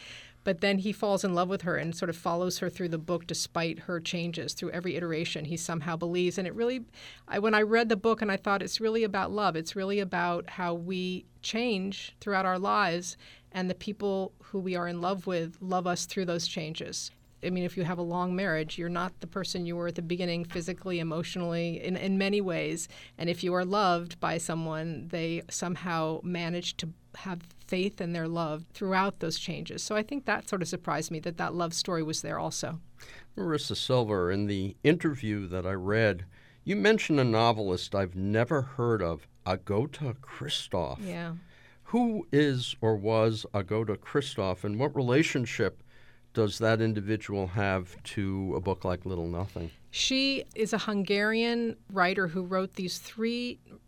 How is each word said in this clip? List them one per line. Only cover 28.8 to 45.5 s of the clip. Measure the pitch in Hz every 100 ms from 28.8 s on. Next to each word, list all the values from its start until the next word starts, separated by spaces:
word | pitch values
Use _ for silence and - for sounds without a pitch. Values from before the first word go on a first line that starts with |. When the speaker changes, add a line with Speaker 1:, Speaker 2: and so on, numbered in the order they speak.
| 190 185 196 190
Speaker 1:
those | 165 -
changes. | - 147 165 -
So | - 214
I |
think | 220 285 247
that | 208 -
sort | 196
of | 170
surprised | 175 - 151 156
me | 160
that | 175 170
that | 170
love | 170 170
story | 170 - 170
was | 156 160
there | 160 151
also. | 156 - - 165 - - - - - -
Speaker 2:
Marissa | 180 147 - -
Silver, | - 127 113 101 87
in | 95 104
the | 101 95 -
interview | 143 175 165 135 110 104 95
that | 90 90
I |
read, | 95 92 107 113 92 - - - -
you | - 202
mentioned | 202 220 - 151
a |
novelist | 127 110 117 110 101 90 -
I've | 101 95
never | 90 98 107 120 156
heard | 135 - 120 113
of, | 87 80 - -
Agota | - 92 - 101 143 - 143 110
Kristof. | - - 139 - - - - -
Speaker 1:
Yeah. | 196 175 170 165 - - - - -
Speaker 2:
Who | 233 240 214 -
is | 143 147 127 120 -
or | 110
was | 107 101 113 113 110 -
Agota | 101 95 107 110 98
Kristof, | - 147 135 - 95 92
and | 104 104
what | 143
relationship | 139 123 131 165 147 117